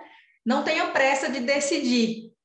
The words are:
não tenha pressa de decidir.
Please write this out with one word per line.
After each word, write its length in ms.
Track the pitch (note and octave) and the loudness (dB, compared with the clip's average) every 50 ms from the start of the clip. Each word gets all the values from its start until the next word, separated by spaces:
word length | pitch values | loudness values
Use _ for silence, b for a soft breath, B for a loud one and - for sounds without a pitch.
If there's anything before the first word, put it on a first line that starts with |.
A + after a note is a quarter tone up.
| B B B B B B B B _ | B B B B B B B B _
não 200 | A3+ - G#3 - | -2 0 0 0
tenha 220 | E4 D#4 E4+ F4+ E4+ | 0 0 0 0 0
pressa 420 | - - C4+ C4+ C#4 C4+ E4 D4 | 2 2 2 2 2 0 0 -2
de 100 | B3 C#4 | -4 -2
decidir. 920 | A#3+ C4 C#4 D4 - - E4+ D4 C4 B3 B3 A#3+ A3+ A3 A3+ - - - - _ _ | -2 0 0 0 0 0 -2 0 0 2 2 2 2 0 -2 -6 -10 -16 -20 _ _